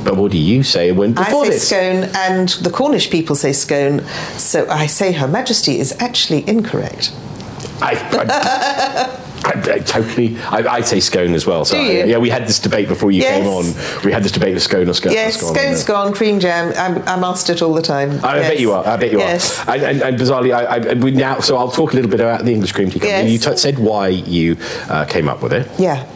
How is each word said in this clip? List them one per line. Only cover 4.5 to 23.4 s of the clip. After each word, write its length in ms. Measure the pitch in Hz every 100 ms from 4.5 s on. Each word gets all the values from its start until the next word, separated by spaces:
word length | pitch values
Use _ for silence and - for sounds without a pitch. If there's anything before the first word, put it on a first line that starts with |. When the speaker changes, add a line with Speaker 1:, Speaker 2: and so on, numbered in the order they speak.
| 247 -
Speaker 2:
I 180 | 156 151
say 240 | - 196
Her 140 | 170 135
Majesty 520 | 190 254 226 - 135
is 160 | 139 -
actually 480 | 240 240 - 151 139
incorrect. 640 | 220 220 - 147 - - - - - - - - -
Speaker 1:
I, 120 | -
I, 1200 | - - 233 220 269 269 392 262 277 269 262 254 - - -
<laughs> 0 |
I, 300 | - - -
I 60 | -
totally, 580 | - - 113 - 117 113
I, 180 | - 107 113 120
I 40 |
say 180 | 110 101
scone 340 | - 95 87
as 120 | 82 -
well. 200 | 85 76
So 100 | -
Speaker 2:
Do 60 |
Speaker 1:
I, 80 | 277
Speaker 2:
you? 140 | - -
Speaker 1:
yeah, 100 | 117
we 120 | 120
had 160 | 123 110
this 120 | 104
debate 280 | 104 110 101
before 240 | 104 104
you 100 | 95
Speaker 2:
Yes. 220 | - 95
Speaker 1:
came 40 | 98
on. 560 | 92 87 76 - - 101
We 60 |
had 120 | 117
this 80 | 98
debate 240 | - 98 92
of 60 |
scone 260 | - 101 90
or 40 |
scone. 200 | 87 -
Speaker 2:
Yes, 240 | 220 220 220
Speaker 1:
scone, 160 | - 180
Speaker 2:
scone, 160 | 185
Speaker 1:
yeah. 40 | 170
Speaker 2:
scone, 360 | - 202 202
cream 260 | 202 220 202
jam. 340 | 180 170 170 -
I'm, 240 | 185 170 -
I'm 160 | 185
asked 260 | 180 180 -
it 100 | 170
all 120 | 165
the 80 | 160
time. 380 | 160 143 139 143
Speaker 1:
I 140 | 131 143
Speaker 2:
Yes. 100 | 156
Speaker 1:
bet 100 | 151
you 120 | 117
are. 120 | 98 90
I 100 | 113
bet 140 | 120
you 80 | 104
Speaker 2:
Yes. 400 | 185 175 - - -
Speaker 1:
are. 80 | 135
And, 80 |
and, 180 | 147 139
and 180 | 139 123
bizarrely, 340 | 127 131 123
I, 380 | 120 120 120 110
I, 20 | 123
we 160 | 131
now. 280 | 131 135 135
So 180 | - 131
I'll 140 | 123
talk 220 | 127 160
a 20 | 123
little 140 | 120
bit 80 | 107
about 240 | 113 117 120
the 80 |
English 180 | 110 95
cream 180 | - 98
tea 100 | -
company. 320 | 104 98 110
Speaker 2:
Yes. 140 | 113